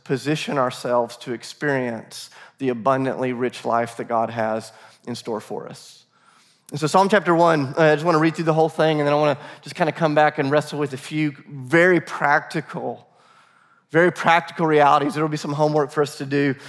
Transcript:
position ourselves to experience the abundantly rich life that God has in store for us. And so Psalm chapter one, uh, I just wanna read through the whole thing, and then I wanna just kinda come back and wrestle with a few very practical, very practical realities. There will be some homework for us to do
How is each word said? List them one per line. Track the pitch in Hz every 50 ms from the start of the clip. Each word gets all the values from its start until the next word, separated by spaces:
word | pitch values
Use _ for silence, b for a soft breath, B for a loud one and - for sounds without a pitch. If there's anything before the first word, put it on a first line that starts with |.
| _
position | - 139 120 120 143 160 156 - - 151
ourselves | 139 123 127 - - - 123 123 120 117 113 -
to | - - 131 117
experience | 113 - - - - 156 147 139 131 127 120 113 110 110 - - - - - B B B B B
the | - 135 127
abundantly | 123 113 101 135 131 135 131 131 87 101 131 127 123
rich | 117 127 120 - - -
life | 120 113 120 117 110 -
that | - 113
God | 117 117 113 117 113
has | 113 117 110 110 110 113 104 - B B B B B B _
in | 120 120
store | - - 123 110 107
for | - - - - -
us. | - - - - - - - _ b b b b b b b b b b b b -
And | 147 143
so | 156
Psalm | 139 - 185 196 196
chapter | 214 196 151 175 170
one, | 165 170 165 160 147 135 127 - 170
uh, |
I | 160 151 151
just | 147 160
wanna | 175 165 151
read | 160 160 156
through | 180 165
the | 160 156
whole | 160 160 160
thing, | - - 156 160 156 151
and | 143
then | 143 147
I |
wanna | 147 151 147 135 143 B B B B -
just | 143 -
kinda | - 175 147
come | - - 165 151 147
back | 151 151 151 -
and | 156 139 135
wrestle | 151 151 143 - 135
with | 147 147 139 135
a |
few | 127 - - 151 156 156 147 131 - - -
very | 147 135 127 127 160 165 175 185 180 160
practical, | - - - - 156 143 147 156 147 - - 156 - - - 127 123 127 - - - _ b b b b b b b b b b b b b b b _
very | 151 160 175 175
practical | 175 - - 170 165 170 165 - - - 165
realities. | 156 151 147 143 139 147 143 143 285 -
There | 151 160
will | 156
be | 151
some | 151 - 151 143
homework | 151 151 151 151 156 139 135
for | - 151 143
us | 143 - -
to | 143
do | 135 143 143 143 139 127 B B